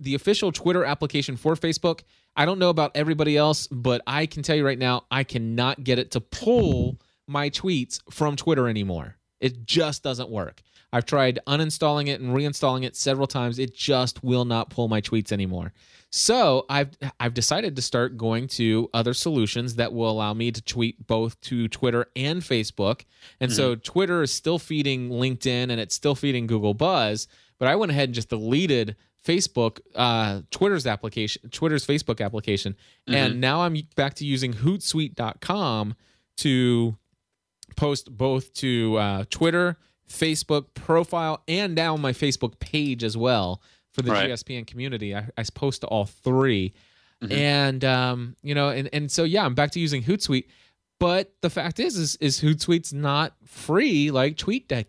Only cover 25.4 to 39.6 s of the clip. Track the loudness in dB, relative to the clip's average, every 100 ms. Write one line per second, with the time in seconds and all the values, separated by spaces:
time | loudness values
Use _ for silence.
25.4 | 0 0 0 -2 -4 -2 0 0 0 0
26.4 | 0 2 2 2 2 2 0 -2 -6 _
27.4 | _ 0 2 2 2 2 0 -2 -4 -4
28.4 | 0 2 4 2 0 -6 _ _ -2 0
29.4 | 0 0 0 -2 -8 0 2 2 0 -4
30.4 | -8 0 0 2 -2 -4 -4 -4 -4 -6
31.4 | -12 -4 -2 0 0 0 0 -2 -4 -4
32.4 | -2 -2 -2 -10 _ _ -2 2 2 0
33.4 | 0 2 0 -2 -4 -2 -2 -2 -4 -2
34.4 | -2 0 0 0 -2 -4 -4 -4 -6 -4
35.4 | -4 -2 0 -2 -4 -8 _ _ _ -4
36.4 | 0 2 4 2 0 -4 _ _ _ _
37.4 | _ _ -14 -2 0 0 -6 -2 0 0
38.4 | -4 -6 -2 0 2 2 0 -2 -4 0
39.4 | 2 2